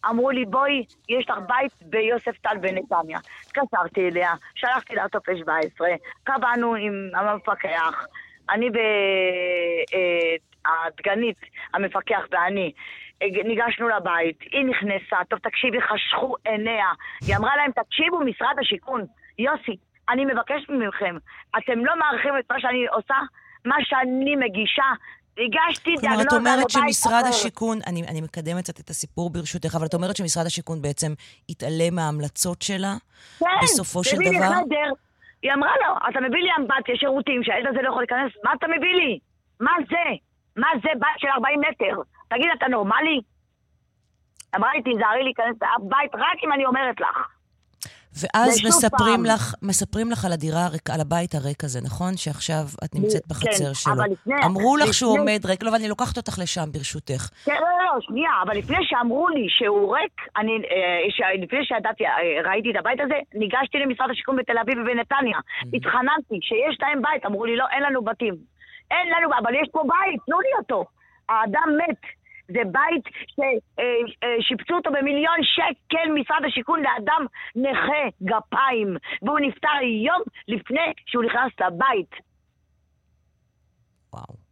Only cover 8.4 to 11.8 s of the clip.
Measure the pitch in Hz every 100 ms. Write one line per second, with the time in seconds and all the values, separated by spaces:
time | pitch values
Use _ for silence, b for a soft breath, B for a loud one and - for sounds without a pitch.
8.4 | - 208 240 220 220 208 196 190 185 180
9.4 | 180 180 170 170 - 190 180 175 165 165
10.4 | _ _ - 160 165 - 196 202 233 196
11.4 | - B B 180